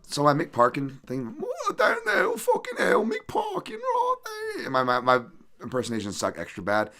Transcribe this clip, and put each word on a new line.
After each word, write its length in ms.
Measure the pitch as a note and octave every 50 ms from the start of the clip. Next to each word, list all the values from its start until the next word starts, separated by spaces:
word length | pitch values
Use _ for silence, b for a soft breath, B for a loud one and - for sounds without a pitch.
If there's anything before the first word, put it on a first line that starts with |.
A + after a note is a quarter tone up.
| - -
so 160 | - D3 C#3+
my 100 | D3 C#3+
Mick 180 | C#3+ E3 -
Parkin 480 | - - A#2+ B2 B2 D3 C#3 C3+ C3 C#3 -
thing. 300 | - B2 C3 C3 A2+ A3 D#4
What 380 | D#4+ A#4+ B4 E5 - - - -
the 340 | - - A#4+ A#4 A4+ A4+
hell? 260 | G#4 F#4+ - A4 A#4+ A4+
Fucking 400 | - - B4+ - - B4 B4 -
hell, 280 | - - - - -
Mick 220 | A4+ G#4+ B4 - -
Parkin, 520 | - - G#4 G#4+ G4+ F4 - - A4 A4
right 360 | A#4+ C5 A#4+ B4 A#4+ B4 B4+ B4+ - A4+ G#4+ G#4+ G#4+ A4 G#4+ F#4
there. 120 | - C3
My, 140 | C3 C3 C3
my, 160 | B2+ B2 B2
my 220 | A#2+ B2+ B2+ B2+ A#2+ - - - - - - -
impersonations 560 | - A#2+ B2+ B2+ A#2 A#2 A#2 A2 G2+ G#2 F#2 -
suck 200 | - F#2+ F#2 -
extra 260 | E2+ - - - F#2+
bad. 280 | F#2 G2+ G#2+ G#2+ G#2+ B B